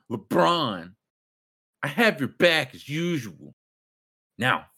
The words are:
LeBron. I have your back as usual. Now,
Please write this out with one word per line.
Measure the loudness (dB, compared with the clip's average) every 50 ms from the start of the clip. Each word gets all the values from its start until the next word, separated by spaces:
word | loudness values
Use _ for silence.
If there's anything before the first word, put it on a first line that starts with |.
| _ -10
LeBron. | -10 -10 -6 _ 2 2 4 4 2 0 -2 -4 -6 -8 -12 -16 -20 _ _ _ _ _ _ _ _ _ _ _ _ _ _ _ _ _ -8
I |
have | -4 0 2 2 2 2 0
your | -6 -6
back | 0 2 4 4 4 2 0 -4 -10
as | -16 -12 -8
usual. | -6 -4 -2 -2 -4 -4 -6 -10 -16 -18 -20 -20 -20 _ _ _ _ _ _ _ _ _ _ _ _ _ _ _ _
Now, | -4 -2 0 0 -2 -4 _ _